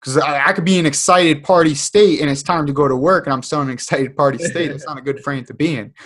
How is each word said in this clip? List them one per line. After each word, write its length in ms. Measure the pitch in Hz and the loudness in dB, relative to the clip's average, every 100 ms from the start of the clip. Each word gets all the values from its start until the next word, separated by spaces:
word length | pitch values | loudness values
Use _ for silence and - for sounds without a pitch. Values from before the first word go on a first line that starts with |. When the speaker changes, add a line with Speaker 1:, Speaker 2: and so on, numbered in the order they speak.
Speaker 1:
'Cause 140 | 135 135 | -4 0
I, 300 | 143 143 147 | 0 0 0
I 60 | |
could 100 | 190 | 0
be 140 | 170 185 | 0 2
in 80 | 160 | 2
excited 580 | 143 - 180 170 147 | 0 2 4 4 2
party 300 | - 180 160 | 2 2 4
state 460 | 143 - 208 202 147 | 0 0 4 4 4
and 80 | 147 | 0
it's 120 | 139 | -2
time 220 | - 170 147 | -2 -2 0
to 60 | |
go 160 | 139 143 | 0 0
to 80 | 127 | 2
work 300 | 156 185 147 | 2 2 0
and 80 | |
I'm 80 | 131 | -4
still 180 | - 151 | -2 -4
in 80 | 135 | -4
an 60 | |
excited 420 | 123 - 151 135 - | -6 -4 -2 -2 0
party 220 | 139 135 | 0 0
state. 300 | 170 175 160 | -4 -4 -4
That's 180 | 139 - | -6 -12
Speaker 2:
<laughs> 0 | |
Speaker 1:
not 100 | 139 | -10
a 60 | |
good 200 | 135 135 | -8 -8
frame 220 | - 139 | -6 -8
to 80 | 120 | -8
be 220 | 117 160 135 | -4 -2 -2
in. 160 | 104 - | -8 -16